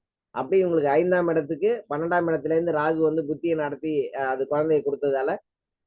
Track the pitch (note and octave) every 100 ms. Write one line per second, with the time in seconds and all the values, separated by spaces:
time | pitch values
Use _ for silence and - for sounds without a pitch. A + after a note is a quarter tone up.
0 | _ _ _ - C3+ F#3+ F#3 E3 C#3+ C#3+
1 | F3 F3+ E3+ D#3+ C#3+ D3+ G3 A#3+ - D3
2 | E3 F3 E3+ E3 D#3 D#3+ E3+ D3+ D3+ D#3+
3 | D#3 D#3 D3 D#3 E3+ D#3+ D3 C#3 D#3 D3+
4 | B2 C3+ C3+ C3 C3+ D3 D#3 D3+ C#3 C#3
5 | C#3+ C3+ C#3 G3 - _ _ _